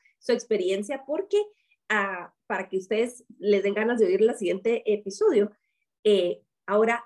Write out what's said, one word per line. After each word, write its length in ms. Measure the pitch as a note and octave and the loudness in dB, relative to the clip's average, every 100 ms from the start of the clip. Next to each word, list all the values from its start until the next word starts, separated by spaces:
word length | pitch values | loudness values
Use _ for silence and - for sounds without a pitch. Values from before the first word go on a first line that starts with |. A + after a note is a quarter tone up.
| _ _ | _ _
su 140 | - | -2
experiencia, 720 | A#3 - G#3+ F3+ G3 G#3 C4+ - | -2 -2 -2 -2 -4 -4 -8 -6
porque, 320 | D#4+ G4 G#4 G#4 _ _ _ - | -6 -2 -2 -2 _ _ _ -4
ah, 440 | G#3 G3 F3+ E3+ _ - | -2 -2 -6 -12 _ -6
para 220 | F#3+ F#3+ | -6 -4
que 80 | F#3+ | -6
ustedes 480 | F#3 G#3+ B3 - - - | -2 -2 -2 -6 -20 -4
les 240 | G3+ G3+ | 0 2
den 100 | G3 | 2
ganas 260 | G#3 A3 A#3+ | 0 0 2
de 60 | F#3 | 2
oír 140 | F#3+ | 4
el 100 | A3 A#3+ | 2 0
siguiente 460 | F3+ G3 A3+ A#3 - | -4 -2 -2 -2 0
episodio, 600 | G#3 G3+ F#3+ G#4+ A#3+ G#3 - _ _ _ _ G#3+ | -2 -4 0 2 4 0 -4 _ _ _ _ 2
eh, 360 | G3+ F3 F3 _ _ - | 2 2 -4 _ _ -2
ahora 380 | G#3 A3+ A#3 | 2 2 0